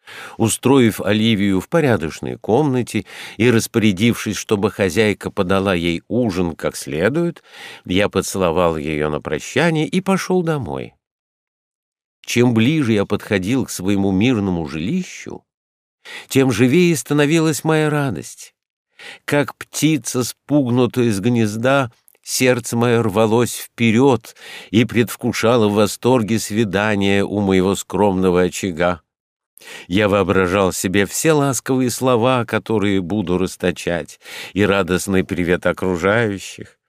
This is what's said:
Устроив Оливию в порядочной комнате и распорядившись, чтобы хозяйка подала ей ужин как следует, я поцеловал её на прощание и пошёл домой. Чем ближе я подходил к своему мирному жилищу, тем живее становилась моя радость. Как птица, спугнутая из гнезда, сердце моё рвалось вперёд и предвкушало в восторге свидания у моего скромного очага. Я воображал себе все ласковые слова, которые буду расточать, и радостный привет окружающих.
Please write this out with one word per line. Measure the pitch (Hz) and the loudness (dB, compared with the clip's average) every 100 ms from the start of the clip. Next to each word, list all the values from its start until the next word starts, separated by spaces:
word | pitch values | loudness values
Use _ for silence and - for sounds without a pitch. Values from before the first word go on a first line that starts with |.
| - - - - | -20 -20 -16 -2
Устроив | 107 - 123 139 117 - | -2 0 2 4 4 2
Оливию | 95 107 113 104 101 92 | -2 0 2 2 2 0
в | - | 0
порядочной | 170 147 101 78 - 65 60 | 0 2 0 -2 -8 -10 -6
комнате | - 117 151 127 104 107 - - - - | 0 0 2 -2 -2 -6 -8 -14 -12 0
и | 120 | 2
распорядившись, | 113 - 113 107 90 117 107 107 95 | 2 0 2 2 2 0 0 -4 -8
чтобы | - 104 101 | -4 -2 -2
хозяйка | - 98 107 107 95 92 | 0 0 2 2 0 -4
подала | - 90 98 98 | -4 0 0 2
ей | 90 85 82 - | 0 0 -2 -4
ужин | 110 120 87 87 78 | -2 -2 0 -2 -4
как | 78 - | -6 -6
следует, | 69 73 101 156 170 - _ - - - - | -8 -2 0 0 -2 -6 _ -20 -20 -14 -2
я | 90 101 | 0 2
поцеловал | 98 87 98 90 80 85 80 | 0 -2 -2 0 2 2 0
её | 73 76 76 | -4 -4 -2
на | 73 | -4
прощание | - 76 - 127 170 156 151 | -6 -8 -4 -2 0 0 -2
и | 185 | -2
пошёл | 185 190 - 185 | -2 -2 -2 -2
домой. | 165 151 90 67 58 - _ _ _ _ _ _ _ _ _ _ _ _ - | -2 -4 -6 -8 -10 -16 _ _ _ _ _ _ _ _ _ _ _ _ -2
Чем | 120 123 | 2 4
ближе | 113 117 160 117 | 4 2 2 2
я | 104 98 | 0 0
подходил | 101 - 101 92 131 95 | -4 -2 -2 0 -2 -2
к | |
своему | - 92 98 98 | -4 -2 0 2
мирному | 95 123 117 101 87 76 | 2 2 2 0 -2 -4
жилищу, | 78 87 185 180 - - - - _ _ _ _ _ - - - | -6 -4 -4 -6 -14 -16 -18 -20 _ _ _ _ _ -20 -20 -2
тем | 135 131 | 2 2
живее | 104 123 165 175 156 | 4 4 6 4 2
становилась | - 147 143 165 160 147 | 0 0 2 2 2 0
моя | 160 156 151 | 0 0 0
радость. | 151 139 80 62 - - _ _ _ _ _ - - - | 0 -2 -6 -10 -18 -20 _ _ _ _ _ -20 -16 -2
Как | 147 131 - | 0 0 -6
птица, | - - 151 151 - 127 | -12 -2 0 0 -2 -4
спугнутая | 117 - - 147 127 120 120 127 117 | -4 -8 -2 0 2 2 2 2 0
из | 98 | 0
гнезда, | 110 120 110 110 123 139 123 - _ _ | 0 0 0 0 0 0 -2 -8 _ _
сердце | - - 127 123 - 120 | -10 0 2 2 -2 0
моё | 120 117 | 2 2
рвалось | 110 95 113 117 117 - | 2 2 4 4 0 -4
вперёд | - - 117 107 139 117 - - - - - | -12 0 2 4 4 2 -2 -20 -20 -20 -2
и | 104 117 | 0 2
предвкушало | 113 110 - 123 - 113 123 104 | 2 0 -2 -4 0 2 2 2
в | |
восторге | 104 104 - 117 127 104 110 | 2 0 0 2 2 2 -2
свидания | - 104 107 95 107 101 98 101 | -2 -2 0 0 0 0 2 2
у | 98 101 | 0 0
моего | 98 95 92 90 | 2 2 2 -2
скромного | - 92 104 92 92 90 | -4 0 2 2 2 2
очага. | 90 - 98 80 87 87 _ _ _ _ _ _ - - - | 0 -2 -6 -2 -2 -2 _ _ _ _ _ _ -20 -18 -4
Я | 92 104 | 0 2
воображал | 101 90 95 90 98 95 | 2 2 2 2 2 0
себе | - 98 101 98 | 0 -2 0 -2
все | - 160 | 0 0
ласковые | 151 139 127 - 131 123 | 2 0 -2 -2 -2 -2
слова, | - 127 120 123 127 107 | -2 0 2 2 0 -2
которые | 110 - 110 101 98 | -4 -2 0 0 0
буду | 85 107 85 90 | -2 -4 -2 -2
расточать, | 90 - 92 82 87 85 78 - - - - | -2 -2 -4 -2 -4 -4 -6 -16 -20 -16 -8
и | 92 | 0
радостный | 101 98 87 90 - 95 | 2 2 2 0 0 -2
привет | 90 87 85 87 90 | 0 -2 0 0 0
окружающих. | 85 95 87 92 110 113 98 - - 107 _ | -2 -2 0 0 2 0 -4 -12 -18 -20 _